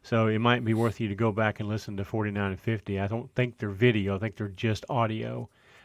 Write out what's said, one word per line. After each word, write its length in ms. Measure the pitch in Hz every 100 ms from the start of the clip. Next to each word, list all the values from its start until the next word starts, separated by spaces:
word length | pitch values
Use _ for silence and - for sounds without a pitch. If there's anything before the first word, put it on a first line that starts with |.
So 260 | - 113 110
it 100 | 110
might 260 | 120 123
be 80 | 113
worth 260 | 110 117 -
you 100 | 107
to 60 |
go 160 | 98 113
back 300 | 101 107 -
and 80 | 104
listen 280 | 107 - 98
to 60 | 98
forty-nine 460 | 110 104 101 98
and 80 | 92
fifty. 380 | - 110 - 95
I 80 | 98
don't 240 | 113 143
think 240 | - 123 -
they're 100 | 104
video. 480 | 95 123 107 98 98
I 20 |
think 180 | 110 -
they're 120 | 104
just 380 | 92 113 104 -
audio. 640 | 127 113 110 117 120 117 _ _ -